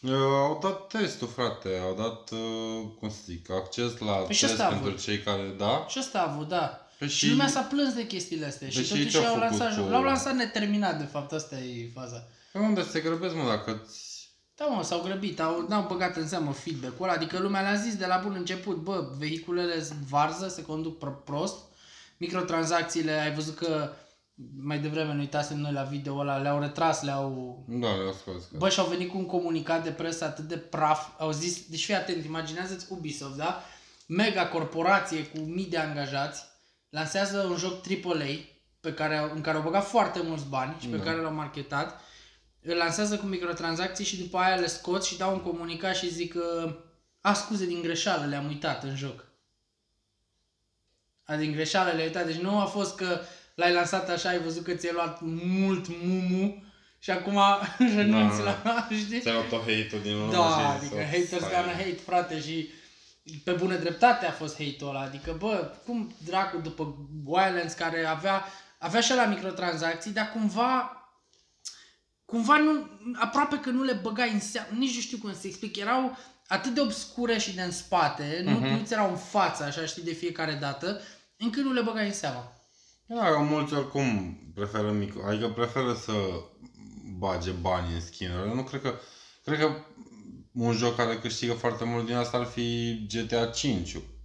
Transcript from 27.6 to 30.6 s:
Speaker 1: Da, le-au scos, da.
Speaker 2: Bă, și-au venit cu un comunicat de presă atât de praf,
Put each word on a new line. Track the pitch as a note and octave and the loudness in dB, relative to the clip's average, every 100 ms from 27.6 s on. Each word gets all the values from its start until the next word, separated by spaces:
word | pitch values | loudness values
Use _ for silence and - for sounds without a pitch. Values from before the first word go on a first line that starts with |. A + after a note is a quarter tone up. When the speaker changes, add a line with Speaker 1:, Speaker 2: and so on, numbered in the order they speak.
| - | -6
Speaker 1:
Da, | A#2+ A#2+ G2 | 0 2 2
le-au | F#2+ F#2+ | 0 -4
scos, | - F2+ F2 | -8 -10 -10
da. | D3+ | 0
Speaker 2:
Bă, | F#3 | 2
și-au | F#3 F3 | 4 2
venit | F3 F3+ | 0 -2
cu | F#3+ | -4
un | F3+ | -2
comunicat | F3+ E3+ E3 D3 E3 | 0 0 -2 0 0
de | E3 | 0
presă | D#3 E3 D#3+ D#3 | -4 -4 -4 -4
atât | D3 D#3 | -6 -8
de | |
praf, | E3 | -8